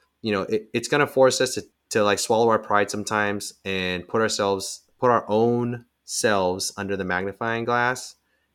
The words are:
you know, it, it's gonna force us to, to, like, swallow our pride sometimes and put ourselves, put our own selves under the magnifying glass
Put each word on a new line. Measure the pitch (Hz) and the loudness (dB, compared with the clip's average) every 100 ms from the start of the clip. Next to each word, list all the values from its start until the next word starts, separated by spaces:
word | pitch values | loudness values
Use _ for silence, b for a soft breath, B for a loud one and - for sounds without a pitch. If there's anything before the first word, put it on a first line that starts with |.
| B _ | B _
you | 113 | -4
know, | 101 | -2
it, | - 107 - | 0 -4 -2
it's | 120 120 | -6 -2
gonna | 147 139 | 0 2
force | - 131 127 | 4 4 4
us | 127 | 0
to, | - 98 _ - | -4 -10 _ -4
to, | 113 | 0
like, | 104 101 | 2 2
swallow | - 113 117 | 2 2 4
our | 110 | 2
pride | - 104 101 | 2 0 0
sometimes | 104 101 107 104 101 - - | -4 -4 -2 0 -2 -8 -12
and | 95 95 92 90 87 | -6 -4 -2 -4 -4
put | 113 | -2
ourselves, | 110 107 101 98 92 - _ - | 0 0 0 0 -4 -12 _ -2
put | 123 | 2
our | 117 - | 2 2
own | 107 117 120 120 120 - _ | 2 2 2 -2 -6 -12 _
selves | - - 117 101 92 92 - - | -12 -2 2 2 2 0 -4 -6
under | 98 98 | -4 -4
the | 95 | -2
magnifying | 90 98 98 117 113 | -2 -2 -4 -4 -2
glass | 117 120 120 127 - - _ _ _ | -2 0 0 -2 -8 -18 _ _ _